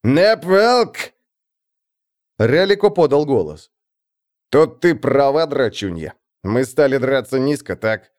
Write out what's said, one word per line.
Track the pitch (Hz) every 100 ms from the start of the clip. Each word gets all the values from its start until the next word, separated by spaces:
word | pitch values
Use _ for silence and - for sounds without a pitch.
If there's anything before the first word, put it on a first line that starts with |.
Неп | 110 143 202 220 165
велк». | 190 226 247 214 - - _ _ _ _ _ _ _ _ _ _ _ _ _
Релико | 110 147 196 202 202
подал | - 151 143 147
голос. | 123 78 78 _ _ _ _ _ _ _ _ _
«Тут | 143 156 -
ты | 175
права, | 160 139 135 139 147 160
Драчунья. | - 117 - 101 82 76 - _ _
Мы | 95 117 127
стали | - 139 135
драться | 131 139 - 131
низко, | 135 147 - 92
так? | 110 107 _